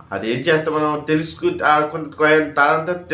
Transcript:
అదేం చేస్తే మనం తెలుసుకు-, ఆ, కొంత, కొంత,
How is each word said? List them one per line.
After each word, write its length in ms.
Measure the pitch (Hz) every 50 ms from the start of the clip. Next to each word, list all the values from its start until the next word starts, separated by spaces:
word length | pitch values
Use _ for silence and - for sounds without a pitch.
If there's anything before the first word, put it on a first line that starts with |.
| - -
అదేం 260 | 98 95 104 113 120 131
చేస్తే 320 | 135 170 160 156 156 160
మనం 340 | 151 151 151 151 151 147 - -
తెలుసుకు-, 560 | 156 156 160 - - - 170 180 180 - -
ఆ, 160 | 151 151 151
కొంత, 340 | 151 151 156 160 156 143 -
కొంత, 800 | - 156 151 156 156 151 143 - 147 143 151 160 160 156 170 180 175 - -